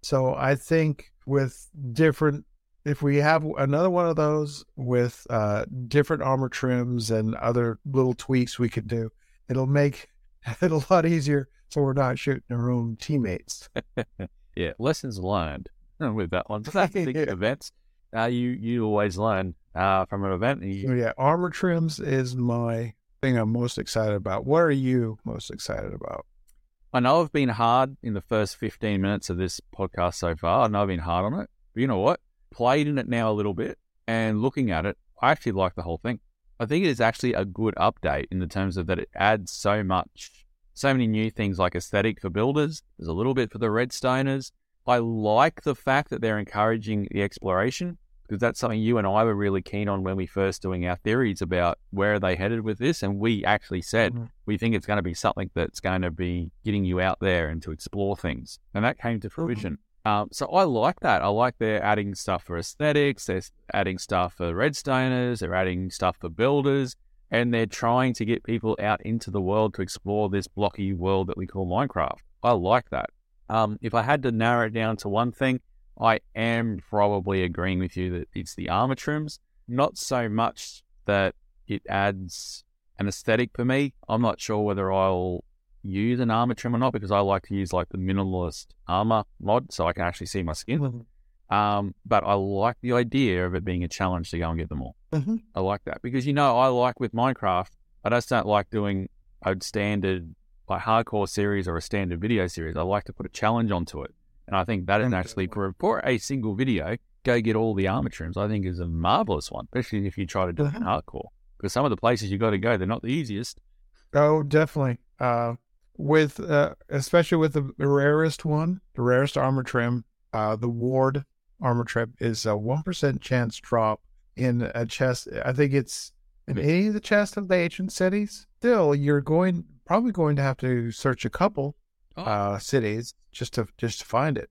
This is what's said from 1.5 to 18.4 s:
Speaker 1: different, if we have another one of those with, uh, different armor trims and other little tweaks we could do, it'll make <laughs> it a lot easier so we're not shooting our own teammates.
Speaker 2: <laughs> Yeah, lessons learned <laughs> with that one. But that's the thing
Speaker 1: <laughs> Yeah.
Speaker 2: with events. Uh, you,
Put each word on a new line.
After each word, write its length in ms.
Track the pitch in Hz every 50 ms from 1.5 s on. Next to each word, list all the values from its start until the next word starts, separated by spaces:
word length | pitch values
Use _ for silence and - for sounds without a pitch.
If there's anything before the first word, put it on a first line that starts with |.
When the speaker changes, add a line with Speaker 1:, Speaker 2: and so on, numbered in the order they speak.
| - - - - _ 156 139 127 117
Speaker 1:
different, 540 | 123 160 160 139 - 156 151 139 151 - _ _ _ _ _ _ _ _
if 180 | 147 147 - 147
we 140 | 143 139
have 280 | 143 143 151 160 160 156 151 - -
another 320 | 139 135 143 151 175 185
one 160 | 180 175 175
of 80 | 170 160
those 500 | 160 156 151 151 151 151 147 143 - - _ _
with, 500 | - 135 120 123 123 120 120 - - - -
uh, 340 | 120 113 107 104 104 104 - - 135 127 123 117
different 340 | - 147 143 - 160 147 -
armor 260 | 135 135 135 135 127
trims 600 | - - - 127 127 123 123 123 123 117 113 107
and 240 | 113 110 110 110 113
other 460 | - 127 117 117 123 120 117 113 - _
little 300 | 143 135 135 131 127 120
tweaks 460 | - - - 135 127 123 120 - -
we 80 | 123 117
could 180 | - - 107
do, 240 | 107 120 117 113 110 _ _ _ _ _ _ _ _
it'll 180 | 127 127 131
make 420 | 131 143 143 143 143 139 - - _ _ _ _ - _ _ -
<laughs> 180 | 123 107 - -
it 80 | 180
a 140 | 160 156 135 -
lot 160 | 190 175 160
easier 440 | 165 170 165 139 143 147 143 135 _ _ _ _ _
so 140 | - 156 143
we're 120 | 135 135
not 220 | 139 135 127 127
shooting 280 | 131 - - 135 - - _
our 200 | 123 120 120 123
own 240 | 123 120 117 117 113
teammates. 760 | - - - 151 143 120 101 90 - - - - - - - _
Speaker 2:
<laughs> 540 | - - _ _ - - _ _ - 98 - _ _ - _ -
Yeah, 160 | - 90 82 - _
lessons 400 | 113 139 156 - - 139 110 98
learned 480 | 90 92 101 95 82 78 71 69 65 - - _ -
<laughs> 160 | _ _ _
with 300 | 160 131 107 110 98 82
that 200 | - 90 - -
one. 120 | 107 107 107
But 120 | - -
that's 180 | 202 190 185 -
the 120 | 202 170
thing 100 | 135 127
Speaker 1:
<laughs> 0 |
Yeah. 60 | 151
Speaker 2:
with 100 | 156 -
events. 400 | - 87 95 110 131 143 - - _ _ _ _ _ _ _ _ -
Uh, 80 | 110 113
you, 260 | 120 123 120